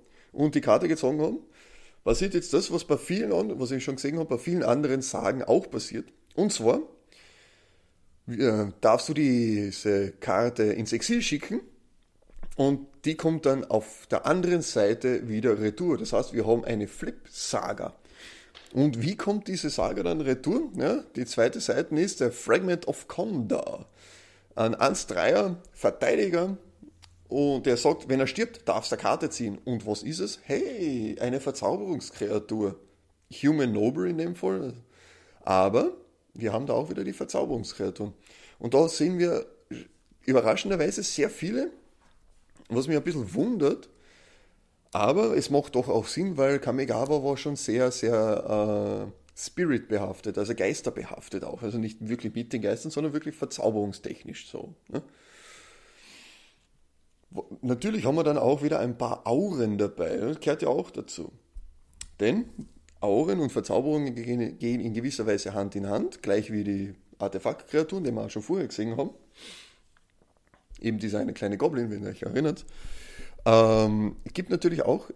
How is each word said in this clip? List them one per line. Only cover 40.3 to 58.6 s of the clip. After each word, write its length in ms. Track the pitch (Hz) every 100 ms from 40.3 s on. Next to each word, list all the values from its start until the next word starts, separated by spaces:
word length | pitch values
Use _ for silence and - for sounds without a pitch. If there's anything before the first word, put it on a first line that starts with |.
| 127 110 - 196 185 160 208
sehr 260 | 196 - 175
viele 420 | - 165 240 330 - _ _ _ _ _ _ _ - -
was 200 | 117 135
mich 80 | 151
ein 60 |
bisschen 320 | 175 156 101
wundert, 540 | 92 208 226 147 214 - _ _ - - _ _ _ _ _ _
aber 440 | 98 104 170 226 -
es 140 | -
macht 240 | 139 -
doch 140 | 123 120
auch 180 | 113 -
Sinn, 300 | - 190 151
weil 220 | 135 139
Kamigawa 640 | 135 127 135 110 139 151
war 140 | 135 139
schon 200 | 147 143
sehr, 340 | - 113 127
sehr, 1200 | 123 113 113 110 104 110 107 107 104 104 104 104
äh, 20 | - _ -
spirit-behaftet, 1040 | - - 175 127 - 107 98 95 110 95
also 160 | 104
geisterbehaftet 880 | 120 95 151 - - - - - 98
auch. 180 | - -
Also 160 | 113 117
nicht 300 | 110 - 110
wirklich 260 | 120 110
mit 180 | 117 117
den 100 | 123
Geistern, 300 | 104 113 156
sondern 200 | 147 156
wirklich 220 | 147 151
verzauberungstechnisch 1120 | - 139 - - 107 104 101 - - - - -
so, 260 | - - 165 -
ne? 140 | - - _ - - - - - - - - - - - - _ _ _ _ _ _ _ _ _
Wo, 140 | - - -
natürlich 420 | 127 123 208 220
haben 100 | 127
wir 80 | 156
dann 160 | 151 147
auch 240 | 120 143